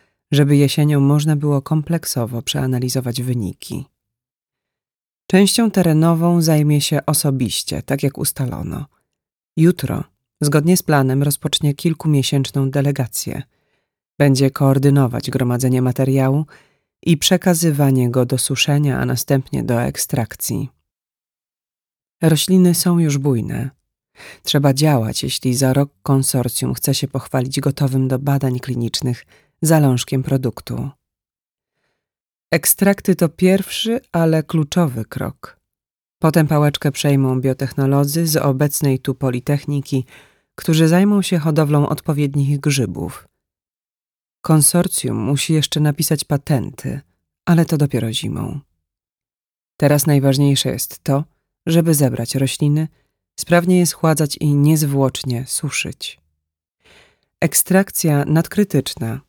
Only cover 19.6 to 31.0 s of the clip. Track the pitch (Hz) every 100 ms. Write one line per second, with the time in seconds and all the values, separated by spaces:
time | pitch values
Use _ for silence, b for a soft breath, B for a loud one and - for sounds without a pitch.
19.6 | 117 120 131 - - - 110 - - 110
20.6 | 127 _ _ _ _ _ _ _ _ _
21.6 | _ _ _ _ _ - 160 151 - 185
22.6 | 180 170 180 170 160 143 143 120 107 117
23.6 | 131 - _ _ _ - B B - 156
24.6 | 143 135 156 131 110 - 135 - 131 123
25.6 | 135 135 143 _ - 135 135 131 123 -
26.6 | 131 123 - 135 143 135 - 135 127 139
27.6 | 139 135 139 131 131 131 135 139 131 123
28.6 | - 123 117 - 123 120 - b b b
29.6 | 156 160 143 123 - 135 131 139 127 -
30.6 | - 120 139 -